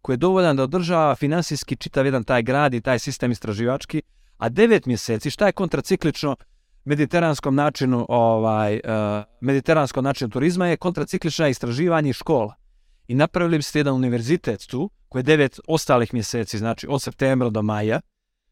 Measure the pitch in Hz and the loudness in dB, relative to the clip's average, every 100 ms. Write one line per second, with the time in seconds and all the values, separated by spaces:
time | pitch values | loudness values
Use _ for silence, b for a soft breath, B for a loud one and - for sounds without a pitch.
0 | - 123 175 190 175 139 131 185 170 170 | -4 0 2 4 4 2 0 0 0 2
1 | 151 131 143 170 160 147 - 131 - 139 | 2 2 0 0 -2 -6 -6 -8 -4 0
2 | 135 131 107 123 117 139 147 120 135 120 | 0 0 0 0 2 2 2 0 -2 -2
3 | 139 - 123 117 110 104 120 135 - 156 | -2 -4 -2 -2 -4 -2 -2 -2 -4 -8
4 | - _ _ - 117 139 226 196 127 117 | -8 _ _ -6 -2 4 4 4 2 -4
5 | - 110 147 - 196 - 170 - - 185 | -2 -4 -4 0 0 0 -4 -4 -2 0
6 | 160 - 147 123 - _ _ _ 135 147 | 0 -2 -4 -6 -12 _ _ _ -4 -2
7 | 147 175 165 143 143 135 147 - 131 120 | 0 2 0 0 0 2 2 0 0 0
8 | - 120 117 113 110 107 104 107 - 110 | 0 2 4 4 2 2 0 -2 -2 -2
9 | 104 104 104 - 123 139 143 160 135 135 | -2 -4 -8 -6 0 0 2 2 2 -2
10 | 135 143 123 123 156 180 175 160 185 175 | -2 -2 -4 0 0 2 0 0 -2 -4
11 | 139 185 160 156 151 123 120 120 175 165 | -4 -4 -4 0 0 0 -4 0 2 2
12 | 147 - - 139 107 - _ _ _ _ | 0 -2 0 0 0 -8 _ _ _ _
13 | - 127 156 180 170 156 - 151 143 131 | -4 0 2 2 2 0 0 0 0 2
14 | 127 120 117 175 - 104 - 123 196 _ | 0 0 0 -2 -2 -6 -6 -6 -6 _
15 | _ 131 131 156 135 - - 160 - 127 | _ -4 2 4 4 -2 -4 -2 2 2
16 | 113 123 104 120 104 107 113 110 - 139 | 2 -2 -4 -4 -4 -4 -4 -4 -4 -4
17 | - - 135 131 123 110 107 107 107 139 | -4 -2 0 2 0 0 -2 -2 -2 -2
18 | - _ _ _ _ | -6 _ _ _ _